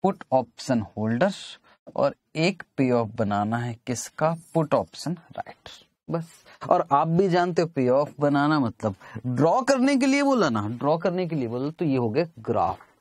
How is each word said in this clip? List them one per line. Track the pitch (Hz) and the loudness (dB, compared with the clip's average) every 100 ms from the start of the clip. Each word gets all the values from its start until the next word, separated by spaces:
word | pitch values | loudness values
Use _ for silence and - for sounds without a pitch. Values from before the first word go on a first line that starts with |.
पुट | 190 196 - | 0 -2 -2
ऑप्शन | 131 120 - - 120 | -2 -2 -12 -2 -2
होल्डर, | 104 - 110 120 190 - - - _ _ - - | -2 -4 -2 2 0 0 -14 -20 _ _ -12 -2
और | 139 - _ 156 | -2 -2 _ -2
एक | 170 190 - - | -2 -2 -12 -2
पे | 131 | 2
ऑफ | 120 110 | 2 0
बनाना | 113 104 101 104 117 | -4 -2 0 -2 -2
है | 120 113 - | -4 -8 -8
किसका, | 120 - - 156 165 - | -8 -8 -2 -2 -2 -4
पुट | 165 156 | -2 2
ऑप्शन | 131 92 - - | 0 -2 -8 -8
राइटर। | 170 _ - - - - - _ _ - | -8 _ -16 -16 -16 -20 -20 _ _ -8
बस, | 165 165 - - - - | -8 -8 -18 -20 -16 0
और | 180 - | 0 2
आप | 143 165 | 2 2
भी | 165 196 | 2 4
जानते | 175 180 175 | 2 2 0
हो | 170 | -2
पे | 143 123 | 0 2
ऑफ | 131 147 - | 2 0 0
बनाना | 143 143 147 156 | 0 2 2 2
मतलब | 117 - 110 98 - 110 123 | 0 -2 -6 -6 -14 -10 -6
ड्रॉ | 123 160 220 | 2 2 2
करने | 240 269 262 277 | 2 2 4 4
के | 269 | 2
लिए | 277 | 2
बोला | 277 254 160 | 2 4 2
ना, | 110 104 | 0 -2
ड्रॉ | 120 135 165 | -2 -2 0
करने | 190 175 175 | 0 -2 -4
के | 160 | -4
लिए | 120 | -4
बोला | 120 143 | -4 -6
तो | 160 | -2
ये | 165 135 | 0 0
हो | 117 | 0
गया | 120 170 - | 0 -2 -6
ग्राफ | 113 107 92 90 - _ | -2 0 0 -2 -14 _